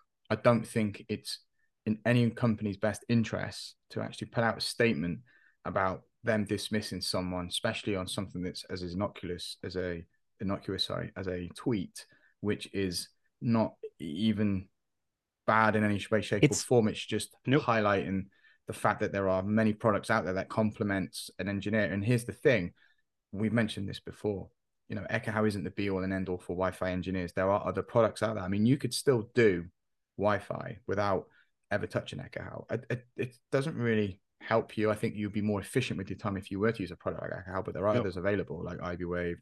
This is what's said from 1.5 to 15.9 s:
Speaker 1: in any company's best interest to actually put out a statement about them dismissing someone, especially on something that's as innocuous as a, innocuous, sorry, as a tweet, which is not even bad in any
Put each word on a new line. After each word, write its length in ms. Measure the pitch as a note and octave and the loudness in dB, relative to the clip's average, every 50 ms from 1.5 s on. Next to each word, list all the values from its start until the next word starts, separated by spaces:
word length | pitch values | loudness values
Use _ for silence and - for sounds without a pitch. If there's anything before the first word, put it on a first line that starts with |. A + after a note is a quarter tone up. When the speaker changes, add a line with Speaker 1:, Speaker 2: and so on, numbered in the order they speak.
| _ _ _ _ _ _ - A2+ | _ _ _ _ _ _ -4 -4
Speaker 1:
in 120 | G#2+ - - | -2 0 2
any 240 | A#2 A#2+ B2 A#2+ A2+ | 4 4 6 6 4
company's 480 | A2+ - - A#2 G#2+ G2 G#2+ G#2 F#2+ - | 2 2 2 2 2 2 0 -4 -2 0
best 260 | - G#2+ G#2+ - - - | 0 -2 -2 -2 0 2
interest 680 | A#2+ A#2 A2 - - F#2 F#2+ G#2 - - - - - _ _ _ | 2 2 4 2 0 -2 -4 -4 -6 -10 -12 -14 -16 _ _ _
to 120 | - A2 | -8 -6
actually 260 | A2 A2+ - - - - | -6 -6 -8 -10 -10 -6
put 160 | - B2 A#2 | -2 0 0
out 140 | A2+ A2 - | 0 0 -2
a 40 | |
statement 600 | - - - - A#2+ A#2 G#2 C#2+ D#2+ F2 E2+ - - _ _ _ _ _ _ _ - | -4 -4 0 4 4 4 4 2 0 -2 -4 -6 -8 _ _ _ _ _ _ _ -6
about 380 | F2 F#2 G2+ F#2+ F#2 F2+ - - _ _ _ - | -2 0 2 2 2 0 -2 -8 _ _ _ -2
them 200 | A#2 A2 G#2+ G2+ | 0 0 2 0
dismissing 560 | F#2+ G#2 G2+ - - A2 G#2+ G#2 - G2 F2+ | 0 -2 -2 -2 -2 -2 -2 -2 -4 -6 -6
someone, 460 | - - - F#2+ F#2 F#2 F#2 F2+ F2 F2+ | -4 -2 -2 -2 -2 -2 -2 -4 -4 -4
especially 500 | - - - A2+ G#2+ - - A2 G2+ F#2 | -4 -2 -2 -2 -2 -2 -2 -2 -2 -2
on 100 | F#2 - | -2 -4
something 340 | - - G2 F#2+ - F2+ | -4 -6 -6 -6 -6 -6
that's 220 | F2+ F2+ - - - | -6 -6 -6 -8 -10
as 160 | - F#2+ F#2 | -10 -8 -6
innocuous 760 | F2+ F2 F2 F#2+ G#2 G2+ - - - E2+ F2 E2+ - - - - - | -6 -4 -4 -2 -2 -4 -4 -6 -8 -8 -8 -8 -8 -10 -12 -10 -10
as 120 | F#2+ F2+ | -8 -6
a, 300 | F#2 F2+ F2+ F2 E2+ E2 - _ _ _ _ _ - | -4 -4 -4 -4 -6 -8 -14 _ _ _ _ _ -6
innocuous, 460 | - F#2+ G2 - - - F#2+ F#2 - | -4 -4 -4 -4 -4 -4 -4 -4 -4
sorry, 260 | - F#2+ F2 F2 F2 - F#2 | -4 -4 -4 -6 -6 -8 -8
as 100 | F#2 F#2+ | -6 -6
a 220 | F2+ F2+ F2 E2+ | -4 -6 -6 -8
tweet, 560 | - - - C#3 A#2+ G2 F2 - - - - - _ _ _ _ _ _ | -10 -6 -4 -2 -2 -2 -2 -6 -10 -16 -18 -20 _ _ _ _ _ _
which 300 | - G2+ G#2 - - - - | -2 -2 -2 -2 -4 -6 -4
is 360 | - - F#2 F2 F2+ - - _ _ _ _ _ _ | -2 -2 -2 -2 -4 -8 -10 _ _ _ _ _ _
not 340 | - B2 A2+ A2+ G#2+ - - _ - - - - | 0 2 2 4 2 0 -2 _ -14 -14 -12 -10
even 680 | - E2 D2 E2+ A2 A2 G#2 G2 G#2+ G2+ G2 F#2+ F#2+ - _ _ _ _ _ _ _ _ _ _ _ _ _ _ _ | -10 -8 -4 0 2 2 2 2 2 2 0 -2 -4 -8 _ _ _ _ _ _ _ _ _ _ _ _ _ _ _
bad 300 | - A2 A2 A2 G#2+ G#2+ | 4 6 6 8 6 6
in 80 | G#2+ G#2+ | 4 4
any 160 | G#2 | 2